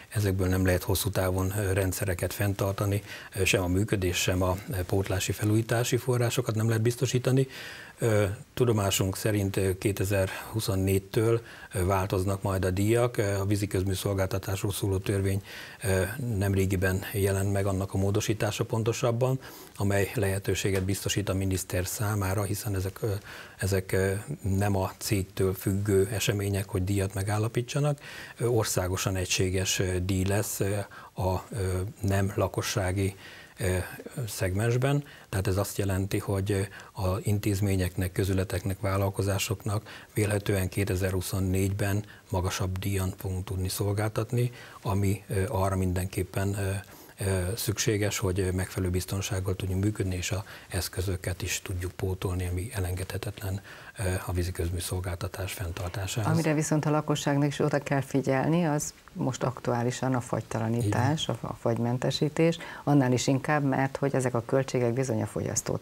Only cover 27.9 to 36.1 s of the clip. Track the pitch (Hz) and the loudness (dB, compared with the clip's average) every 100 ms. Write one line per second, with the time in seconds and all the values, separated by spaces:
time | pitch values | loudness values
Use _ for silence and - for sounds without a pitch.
27.9 | 143 - - - - 120 117 104 - 92 | -2 -6 -14 -14 -2 2 2 2 0 0
28.9 | 92 104 95 90 - 92 92 92 - 95 | 0 0 0 0 0 2 0 0 0 0
29.9 | 90 92 95 95 101 - - 98 101 98 | 0 0 2 2 0 0 -2 -2 -2 -6
30.9 | - - - 92 92 - 107 92 92 98 | -12 -12 -4 -2 -2 -4 -4 -2 -2 -4
31.9 | - 95 98 98 101 95 - - 110 92 | -2 0 2 2 0 0 0 -2 0 0
32.9 | 95 95 - - - - - 92 90 87 | 0 0 -2 -12 -18 -18 -4 -2 0 -2
33.9 | - - - 113 - 95 95 117 123 135 | -8 -12 -8 -6 -2 -2 2 2 2 2
34.9 | 143 143 - - 101 92 95 98 - 98 | 0 -2 -12 -6 -2 0 2 0 -2 0
35.9 | 95 95 | 0 0